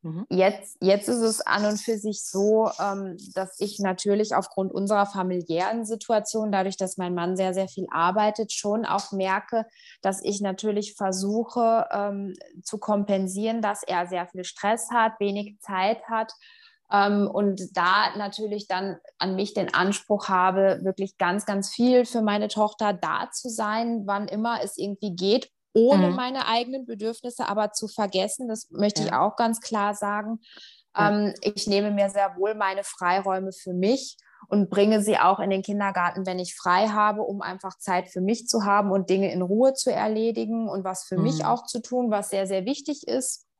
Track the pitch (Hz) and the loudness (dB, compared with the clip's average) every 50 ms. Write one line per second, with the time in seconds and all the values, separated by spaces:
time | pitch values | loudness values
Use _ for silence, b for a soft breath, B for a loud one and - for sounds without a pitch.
0 | - 165 160 175 226 _ 180 180 185 196 202 202 - - - _ 180 190 196 202 | -8 -8 -8 -8 -6 _ 2 4 4 4 2 -2 -12 -18 -10 _ 2 4 4 4
1 | 202 - 247 240 226 220 220 - - - - 208 208 208 214 208 - - 226 208 | 2 -2 0 2 2 0 0 0 0 0 0 2 2 0 0 -2 -2 -4 -4 -2
2 | 208 214 202 - - - - 190 202 214 214 220 220 214 - - 175 202 196 196 | -2 -6 -6 -6 -8 -6 -2 2 4 4 4 4 4 2 0 -2 -4 -4 -4 -4
3 | 196 190 175 - - 196 - 190 190 185 - - 208 208 208 - 202 190 185 180 | -6 -10 -10 -12 -16 -8 -6 -6 -6 -6 -6 -6 -6 -6 -4 -2 0 0 0 0
4 | - 208 202 202 214 214 - 170 190 - - 196 190 190 - 185 196 202 214 202 | 0 0 2 2 2 2 0 -2 -2 -2 -4 -4 -4 -2 -2 -4 0 2 2 2
5 | 202 202 202 196 185 185 180 180 170 165 160 170 180 202 226 233 226 208 226 214 | 2 2 0 -4 -2 0 -2 -2 -2 -2 -2 0 0 0 -2 -4 -4 -6 -8 -8
6 | - - 233 214 208 - - 220 214 214 202 190 190 196 190 - 190 185 - - | -2 0 0 0 0 0 -4 -2 -2 0 0 0 0 0 -2 -4 -6 -6 -4 -6
7 | 180 180 180 175 170 180 185 185 190 185 180 190 190 185 - 196 185 - - 156 | -4 -4 -2 -2 -2 -2 0 0 0 0 0 -2 -4 -4 -6 -8 -8 -4 0 0
8 | 165 180 190 214 208 214 214 220 220 208 - - - 208 208 226 220 - - 202 | 2 2 2 2 2 2 2 -2 -6 -4 -6 -4 -2 -2 -2 -2 0 0 -2 -2
9 | 202 - 202 190 190 190 190 208 - - - 226 220 B B B B B B B | -2 -4 -4 -2 0 0 0 -2 -2 -2 -4 -4 -4 B B B B B B B
10 | - 196 190 196 - - 202 196 202 196 185 196 - 214 202 202 202 208 - - | -2 -2 -2 0 -4 -4 -2 -2 -2 -4 -4 -2 -2 -2 -2 -2 -4 -6 -8 -4
11 | 208 190 190 185 190 202 214 226 226 226 - 247 233 226 226 226 226 - - 202 | -2 -2 -2 0 -2 0 0 0 -2 -2 0 0 2 4 4 2 2 0 -2 -2
12 | 202 208 202 196 202 196 - - - - - 180 - - - 208 - - 208 202 | -2 -2 -4 -4 -6 -8 -10 -12 -18 -20 -20 -16 -10 -10 -10 -6 -2 0 0 0
13 | 202 202 196 190 190 185 185 196 214 220 226 233 214 202 208 208 - - 185 175 | 2 2 2 0 0 -2 -2 -2 -2 -2 0 0 0 -2 -2 -4 -4 -2 -2 -2
14 | 180 180 185 175 175 180 - 185 180 - - - - 202 226 226 - - 240 240 | -2 -2 -4 -4 -4 -6 -8 -10 -10 -10 -10 -2 0 0 0 0 -2 -2 2 2
15 | 220 226 220 - 208 202 196 208 202 208 - _ - - 196 185 190 202 226 226 | 2 2 2 0 -2 -2 -2 -2 -6 -8 -12 _ -10 -6 -2 0 0 0 0 -2
16 | - - 226 220 226 226 - B B B B B B B B B _ _ - 202 | -4 -4 -4 -4 -4 -4 -10 B B B B B B B B B _ _ 4 4
17 | 202 202 208 202 202 - - 202 208 202 190 196 180 - - 180 170 185 196 208 | 4 4 4 2 2 2 2 2 2 2 0 -2 -8 -4 -2 2 4 4 4 4
18 | 214 - - 208 208 196 202 - 220 208 208 208 202 - 190 185 196 196 180 - | 4 2 0 -4 -6 -6 -6 -6 -6 -6 -6 -8 -4 -4 -4 -2 -2 -4 -8 -10
19 | _ - _ _ - 190 190 190 202 202 - 214 180 - - - 185 196 202 - | _ -20 _ _ -4 -4 -2 -2 -2 -2 0 -2 -2 0 0 2 2 2 0 -2
20 | - - 208 202 - - 190 185 180 185 185 190 196 196 190 180 180 190 185 - | 0 0 -2 0 2 2 2 4 4 4 4 6 4 4 4 2 0 -4 -2 -2
21 | 196 196 _ _ 185 175 180 208 - - 202 196 196 - - - 240 247 254 247 | -6 -8 _ _ 0 0 0 0 -2 -2 -2 -2 -2 -4 0 2 4 6 6 6
22 | 247 - - 233 220 208 208 208 208 208 - 214 214 208 - - 220 202 202 180 | 4 4 0 0 2 2 2 0 0 -2 0 0 0 0 0 0 0 0 0 0
23 | - 160 156 - - - - - - 254 220 220 220 208 214 226 233 233 233 226 | -2 -2 -2 -2 -4 -4 -8 -10 -10 -8 -6 -4 -2 -2 -2 -2 -2 -2 -2 -4
24 | 202 196 202 202 208 - - 208 220 233 233 - - 202 - - - 202 202 196 | -2 -2 -4 -4 -4 -4 -4 -4 -2 -2 -2 -4 -4 -6 -6 -6 -6 -6 -6 _
25 | - 208 175 175 185 196 220 254 - - _ _ _ _ _ 220 226 247 285 294 | -6 -6 -4 -2 2 2 2 2 0 -4 _ _ _ _ _ 6 8 8 8 6
26 | 285 277 - 262 247 254 262 269 - - 226 233 240 240 262 269 254 240 226 196 | 6 4 2 0 -2 -4 -2 -2 -2 0 0 0 0 -2 -6 -8 -8 -10 -10 -6
27 | 214 220 233 - - 247 240 - - - 202 214 214 214 214 - 220 208 - - | -6 -6 -6 -6 -10 -12 -6 -6 -4 -2 0 0 0 0 -2 -6 -6 -6 -2 -2
28 | 214 190 190 185 190 208 - - 254 233 220 220 - _ - - 202 208 208 - | -2 0 2 0 0 0 -2 -6 -6 -6 -6 -6 -8 _ 0 2 2 2 2 2
29 | - - - 127 175 208 208 - 240 226 226 - - - 220 208 202 208 208 - | 0 0 2 2 2 2 2 2 0 0 0 -2 -4 -4 -2 0 0 0 -2 -2
30 | 208 202 208 208 208 214 226 220 B B B B B B B B B _ _ 202 | -4 -2 -2 -4 -4 -4 -8 -8 B B B B B B B B B _ _ 2
31 | 208 208 208 208 208 202 - - - 196 208 208 - 208 196 202 202 208 208 202 | 4 4 4 4 2 0 -2 -2 -4 -4 -2 -2 -2 2 2 2 2 2 2 2
32 | 202 196 196 202 196 196 196 180 190 214 220 214 202 190 190 196 202 - - - | 2 2 2 0 0 0 2 0 0 0 2 0 -2 -2 -2 -4 -6 -8 -8 -2
33 | 185 175 180 196 190 196 185 190 190 190 185 - - 185 180 180 185 208 262 269 | 2 2 2 2 2 0 -2 -2 -2 -6 -8 -10 -8 -6 -2 2 2 4 2 2
34 | 269 - - B B B B B B B 208 208 196 - - 202 202 208 220 214 | 0 -8 -16 B B B B B B B 2 2 2 4 4 4 4 6 4 4
35 | 202 214 202 - - 180 196 208 175 196 196 196 190 - 208 208 202 196 190 185 | 4 2 2 4 6 4 4 4 0 0 0 -2 -2 -4 -4 -2 -2 -2 0 0
36 | 175 175 - 190 190 185 180 185 180 175 - - - 180 180 185 214 220 208 214 | -2 -2 -2 -4 -6 -4 -4 -4 -6 -8 -10 -4 0 2 4 4 4 2 2 2
37 | 214 214 208 208 208 - 202 202 - - 185 190 - 190 - _ - - 185 180 | 2 2 2 0 -4 -6 -6 -6 -8 -8 -10 -10 -12 -14 -14 _ -4 -2 -2 -2
38 | 185 185 - 180 185 196 233 233 233 - - 226 202 202 202 208 208 202 190 196 | -2 -4 -4 -2 0 0 0 -2 -2 -2 0 0 2 4 4 4 4 4 2 0
39 | 185 175 185 190 196 180 127 180 180 175 202 220 254 269 269 269 - 262 208 - | 2 2 2 2 2 0 0 -2 0 0 2 4 4 4 2 2 0 0 0 2
40 | 220 214 220 220 226 226 220 226 226 214 226 226 226 214 - 196 185 190 185 - | 0 0 0 0 0 0 0 -2 -4 -2 -2 -4 -4 -4 -4 -4 -4 -6 -6 -8
41 | - - 185 165 165 160 160 156 - - 240 233 - - - 240 226 - 247 247 | -8 -4 -2 0 2 2 0 0 0 0 0 0 -2 -8 -8 -8 -6 -4 -2 -2
42 | 247 226 214 202 202 - 196 196 196 190 196 190 185 226 285 - - - 294 294 | 0 0 0 -2 -2 -2 -2 -2 -2 -2 -2 -2 -2 -2 -4 -4 -4 -8 -8 -8
43 | - - - 262 262 - - - _ _ _ | -6 -4 -4 -2 -2 -4 -8 -8 _ _ _